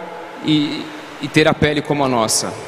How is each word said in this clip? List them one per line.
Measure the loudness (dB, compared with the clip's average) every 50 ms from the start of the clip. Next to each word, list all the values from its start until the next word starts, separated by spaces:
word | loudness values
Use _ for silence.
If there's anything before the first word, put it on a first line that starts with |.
| -12 -12 -12 -14 -14 -14 -14 -8 -2
e, | 2 2 2 2 0 -2 -6 -8 -10 -12 -14 -14 -14 -12 -10
e | -6 0
ter | 4 4 6 6
a | 4
pele | 4 4 2 2 2
como | 0 0 0 2 2
a | 2
nossa. | 2 2 2 2 2 0 -2 -4 -6 -8 -8